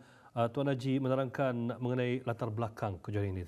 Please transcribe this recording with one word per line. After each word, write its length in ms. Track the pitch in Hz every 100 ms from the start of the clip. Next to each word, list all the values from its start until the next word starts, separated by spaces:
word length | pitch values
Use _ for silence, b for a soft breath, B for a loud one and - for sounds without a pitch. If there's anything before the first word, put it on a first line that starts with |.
| B B B 120
uh, 160 | 117
Tuan 160 | 143 143
Haji 320 | 135 131 131
menerangkan 800 | 131 131 131 - 135 120 117 120
mengenai 400 | 123 127 123 127 120
latar 240 | 110 120
belakang 480 | 107 113 - 107 90
kejohanan 400 | - 104 101
ini 40 | 95